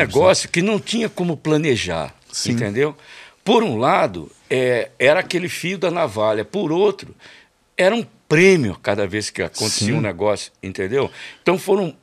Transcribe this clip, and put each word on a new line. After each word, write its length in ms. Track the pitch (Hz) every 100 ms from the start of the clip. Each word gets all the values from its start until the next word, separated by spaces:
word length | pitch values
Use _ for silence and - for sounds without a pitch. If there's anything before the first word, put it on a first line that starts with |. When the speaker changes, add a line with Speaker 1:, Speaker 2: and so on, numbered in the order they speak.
Speaker 1:
tempos, 140 | 135
Speaker 2:
negócio 320 | 117 180 175 -
Speaker 1:
né? 40 |
Speaker 2:
que 100 | 175
não 160 | 190 208
tinha 300 | - 226 220
como 280 | - 175 156
planejar, 800 | 156 151 156 113 90 82 71 - _
Speaker 3:
Sim. 220 | - -
Speaker 2:
entendeu? 440 | 120 110 104 147 143 - - - _
Por 180 | - 233
um 160 | 208 120
lado, 520 | 113 190 160 87 76 - -
é, 400 | 139 127 120 104 -
era 220 | 139 165
aquele 280 | - 175 180
fio 300 | - 170 190
da 120 | 175
navalha, 540 | 170 156 104 107 107
por 260 | 104 190 170
outro, 440 | 165 214 196 - - - - _ _ _ -
era 180 | 180
um 100 | 233 - _ -
prêmio 480 | 156 190 185 117 85
cada 240 | - 101 101
vez 240 | 104 101
que 100 | -
acontecia 460 | 87 - 107 - 104
Speaker 3:
Sim. 60 |
Speaker 2:
um 60 | 147
negócio, 500 | 110 82 104 98 - _
entendeu? 480 | 98 95 95 135 127 - - -
Então 160 | - 180
foram 380 | - 196 180 -